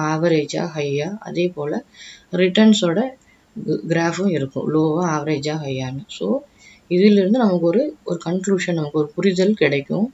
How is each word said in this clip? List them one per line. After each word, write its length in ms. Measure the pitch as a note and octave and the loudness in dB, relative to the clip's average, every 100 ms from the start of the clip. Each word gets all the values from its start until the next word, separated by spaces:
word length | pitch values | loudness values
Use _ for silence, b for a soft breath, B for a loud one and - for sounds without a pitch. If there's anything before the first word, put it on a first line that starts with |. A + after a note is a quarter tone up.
| D#3 | -2
ஆவரேஜா, 560 | D#3 E3+ D#3+ D3 - E3+ | 0 2 2 0 -4 -4
ஹையா, 400 | D#3 C#3+ C#3+ D#3 G#3 | -4 -4 -4 -4 -8
அதே 280 | - E3 F3+ | -8 -2 -2
போல 240 | F3 D3 G3 - B B B B | -2 -6 -6 -8 B B B B
ரிட்டர்ன்ஸோட 680 | F3+ F#3 F#3+ A3 G#3 F3 E3 B3+ - b b b A3 | 0 2 6 6 6 2 0 -2 -6 b b b -12
கு-, 260 | - D3+ D#3+ | -6 -4 -2
கிராஃபும் 440 | E3 E3 E3 G3 | -2 -2 0 0
இருக்கும், 360 | D#3 C3+ C3 - | 0 -2 -4 -2
லோவா, 360 | D#3 D#3 D#3 F3+ | 0 2 0 0
ஆவரேஜா, 460 | D3+ D3 D3 D3 D#3 | -2 -2 -4 -4 -6
ஹையான்னு. 460 | C#3 C3 C3 C3+ - | -6 -6 -6 -10 -12
So, 200 | - F#3+ C4 - b b b - | -8 -4 -4 -6 b b b -2
இதிலிருந்து 480 | F3+ G#3 G3+ F#3+ B3+ | 4 6 6 4 4
நமக்கு 260 | A3 F3 E3+ | 4 2 2
ஒரு, 300 | G3 D4 - - | 2 0 -4 -8
ஒரு 140 | E3+ | -6
conclusion, 500 | E3 F#3 F#3+ F#3+ F3+ | -4 -2 0 0 0
நமக்கு 260 | E3 D3 D#3 | -2 -2 -2
ஒரு 100 | D3 | -2
புரிதல் 440 | - G3 F3+ F#3+ | 0 0 2 2
கிடைக்கும். 540 | G#3+ D3+ C#3+ C#3 D#3 A#3+ | 2 2 0 -2 -2 -4